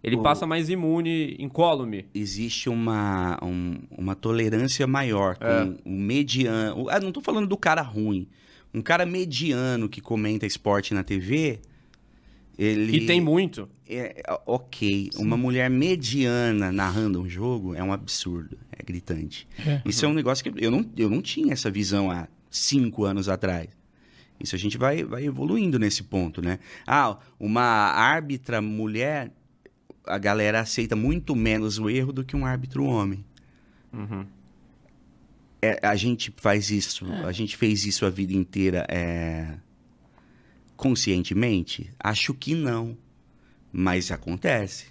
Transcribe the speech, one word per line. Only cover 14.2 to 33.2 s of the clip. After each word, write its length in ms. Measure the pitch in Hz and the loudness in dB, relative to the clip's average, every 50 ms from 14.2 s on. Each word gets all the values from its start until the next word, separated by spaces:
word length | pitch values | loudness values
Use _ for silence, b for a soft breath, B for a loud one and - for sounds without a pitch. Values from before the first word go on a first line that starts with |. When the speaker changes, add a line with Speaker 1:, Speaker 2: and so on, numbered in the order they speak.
| - - - - - | -6 -6 -6 -6 -2
Speaker 2:
ok. 640 | - 117 127 127 - - - 110 101 98 101 98 - | -2 -2 -2 -2 -8 -8 -2 0 0 2 0 -2 -4
Speaker 3:
Sim. 100 | - - | -4 -2
Speaker 2:
Uma 140 | 107 107 113 | 0 0 2
mulher 320 | 120 123 127 127 127 127 127 | 2 0 0 2 2 2 2
mediana 1040 | 127 127 147 175 185 170 131 110 120 143 131 120 120 120 120 117 110 104 101 92 | 2 2 4 2 2 0 -2 -2 0 2 2 2 2 2 2 2 2 2 2 2
narrando 480 | 92 98 98 92 90 107 110 107 95 87 | 0 2 0 2 2 2 0 2 0 0
um 80 | 90 90 | -2 -4
jogo 460 | 87 90 107 123 127 113 95 92 87 | -6 -4 -2 -2 -2 -2 -4 -6 -4
é 80 | 78 | -4
um 100 | 92 95 | -2 -2
absurdo. 640 | 98 101 101 101 - - - 92 87 85 80 - - - - - - | -2 -4 -4 -6 -6 -4 -4 -4 -6 -6 -8 -10 -14 -16 -16 -20 -18
É 60 | - | -16
gritante. 640 | - - 90 90 - - 87 80 78 76 - - - B B B B | -10 -8 -8 -8 -6 -6 -6 -4 -4 -8 -10 -14 -18 B B B B
Speaker 3:
É. 160 | 156 143 139 - | 0 0 0 0
Speaker 2:
Isso 200 | - - - - | -2 0 2 2
é 40 | 147 | 2
um 60 | 151 | 2
negócio 280 | 160 131 120 135 135 - | 2 0 0 0 0 -4
que 200 | - - - 113 | -6 -4 0 0
eu 60 | 113 | 2
não, 140 | 120 165 226 - - | 2 2 0 0 0
eu 140 | - 113 104 | 0 2 2
não 100 | 107 - | 2 2
tinha 320 | - - - 302 320 277 | 0 -2 -2 0 2 2
essa 180 | 135 127 - 107 | 0 0 -2 -2
visão 400 | 95 101 104 92 101 101 98 92 | -2 0 0 0 2 2 2 0
há 180 | 90 87 82 - _ _ _ _ | -2 -4 -6 -10 _ _ _ _
cinco 540 | - - - - 139 139 123 113 104 - 104 | -4 -2 0 2 4 4 2 2 0 0 0
anos 240 | 98 98 101 95 98 | 0 0 0 0 0
atrás. 400 | 95 92 - 95 90 87 82 - - _ _ _ b b b b b b b b b _ | 0 0 0 -2 -2 -2 -6 -10 -14 _ _ _ b b b b b b b b b _
Isso 140 | - - - | -8 -6 -6
a 40 | 90 | -2
gente 200 | 95 107 - 120 | -2 -2 0 2
vai, 240 | 123 135 143 - | 0 2 2 0
vai 220 | 78 53 53 123 143 | -2 -4 -6 -4 -4
evoluindo 540 | 147 131 131 135 156 196 233 208 180 139 113 | -4 -4 -2 -2 0 2 2 2 2 4 4
nesse 240 | 107 104 - - 101 | 2 2 0 -2 -6
ponto, 360 | - - 95 90 82 78 - | -2 0 0 0 0 -2 -2
né? 160 | 85 87 92 92 B B B B B | -2 -2 -2 -4 B B B B B
Ah, 300 | - 127 147 139 113 101 b b b b b | 2 2 4 4 2 -2 b b b b b
uma 240 | 107 104 107 117 | -2 0 2 4
árbitra 1000 | 123 120 113 107 104 98 69 85 110 127 151 165 156 143 139 127 - - 120 110 | 4 4 6 6 4 4 4 4 4 4 4 2 -2 -4 -6 -6 -4 -4 -2 -2
mulher 680 | 104 107 107 107 110 110 107 110 123 143 151 147 127 - - _ _ _ _ _ _ - _ _ _ _ - _ _ | -2 -2 -2 -2 -4 -2 -2 -2 -2 -2 -2 -4 -6 -8 -12 _ _ _ _ _ _ -20 _ _ _ _ -20 _ _
a 120 | - 92 101 | -4 -4 0
galera 420 | 98 101 101 107 104 104 107 110 | 2 2 2 4 4 2 2 2
aceita 340 | 113 110 - - 117 110 117 | 0 0 -2 -2 0 0 2
muito 380 | 107 110 131 160 175 - - 147 | 2 2 2 2 0 0 0 0
menos 440 | 120 110 113 110 110 107 107 101 110 | 2 4 4 2 2 0 0 -2 0
o 120 | 110 104 | 0 0
erro 220 | 117 131 131 135 | 2 2 0 0
do 120 | 139 131 131 | -2 -4 -6
que 120 | 131 - | -4 -2
um 100 | - 135 | -2 0
árbitro 380 | 127 127 127 127 131 - 135 139 | 0 -2 -2 -4 -6 -2 -2 0
homem. 400 | 139 123 113 101 98 98 98 | 2 2 2 2 0 -2 -4